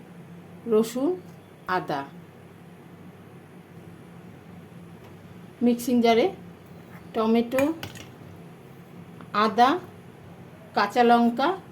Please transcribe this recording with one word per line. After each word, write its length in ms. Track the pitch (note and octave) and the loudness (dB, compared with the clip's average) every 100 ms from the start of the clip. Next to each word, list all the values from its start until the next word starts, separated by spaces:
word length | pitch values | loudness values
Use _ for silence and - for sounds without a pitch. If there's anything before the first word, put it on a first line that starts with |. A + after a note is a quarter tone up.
| - - - - - - A#3 | -16 -20 -20 -20 -20 -16 0
রসুন, 360 | A3 A3+ B3 C#4+ F4+ - - - - - F#3 | 0 0 -2 -2 -4 -8 -20 -20 -20 -6 -4
আদা। 240 | D#3+ D3 C#3+ - - - - - - - - - - - - - - - - - - - - - - - - - - - - - - - - - - - A#3+ | -4 -6 -6 -14 -20 -20 -20 -20 -20 -20 -20 -20 -20 -20 -20 -20 -20 -20 -20 -20 -20 -20 -20 -20 -20 -20 -20 -20 -20 -20 -20 -20 -20 -20 -20 -20 -20 -2 0
মিক্সিং 300 | A#3+ - B3 | 0 0 2
জারে 240 | A#3 A3+ F4+ - - - - - - - - | 4 4 2 -2 -18 -20 -20 -20 -20 -20 -10
টমেটো, 500 | A#3 A3 A3+ A#3 C4 C#4+ D#4+ - - - - - - - - - - - - - - - G3+ G#3+ | -2 2 2 2 0 0 -2 -10 -16 -20 -20 -20 -20 -20 -20 -20 -20 -20 -20 -20 -20 -8 0 0
আদা, 240 | G3+ B3 F4 - - - - - - - - - - | 4 4 4 -4 -20 -20 -20 -20 -20 -20 -20 -8 -2
কাঁচা 280 | G#3 B3 | 0 4
লঙ্কা 440 | A#3+ A#3 A#3 A#3 C#4+ F#4+ - | 6 6 6 2 -2 -2 -8